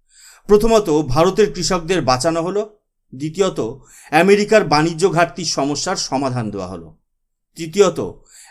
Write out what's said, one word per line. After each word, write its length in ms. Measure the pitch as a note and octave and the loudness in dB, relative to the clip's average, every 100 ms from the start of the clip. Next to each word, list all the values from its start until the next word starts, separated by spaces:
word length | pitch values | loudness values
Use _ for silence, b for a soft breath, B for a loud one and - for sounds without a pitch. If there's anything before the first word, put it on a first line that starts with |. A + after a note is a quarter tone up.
| _ b b b b | _ b b b b
প্রথমত, 420 | G#3 A3+ A3 G#3+ | 4 6 2 2
ভারতের 640 | D3+ C#3+ B2 F3 F#3+ G#3 | 0 0 2 2 2 0
কৃষকদের 480 | E3+ E3 F#3 D#3+ F#3 | 0 -4 -4 -2 -2
বাঁচানো 400 | C3 B2+ E3 E3 | 0 0 0 -2
হলো। 380 | E3 G3 G#3+ _ _ _ _ C3 | -2 -4 -6 _ _ _ _ -12
দ্বিতীয়ত, 440 | D#3 E3 F#3+ D#3+ A2+ B2 B B B | -8 -2 -2 -2 -6 -8 B B B
আমেরিকার 520 | D3+ F#3 G#3 G#3 G#3+ | 2 6 4 4 2
বাণিজ্য 480 | E3 D3 D#3+ D#3+ F#3 | 2 2 0 0 0
ঘাটতির 340 | D#3+ E3+ - F3 | 2 -2 -4 -8
সমস্যার 500 | - C#3 C#3+ - F#3+ | -4 -4 -4 -6 -6
সমাধান 560 | - C3+ C#3 B2+ A2 | -4 -4 -4 -4 -6
দেওয়া 160 | G2 F#2 | -6 -10
হলো। 300 | F#2 D#2+ - _ _ _ _ _ - | -12 -16 -20 _ _ _ _ _ -14
তৃতীয়ত, 440 | E3 F3 F#3+ D#3 F#2+ - _ B B | -4 2 2 0 -8 -10 _ B B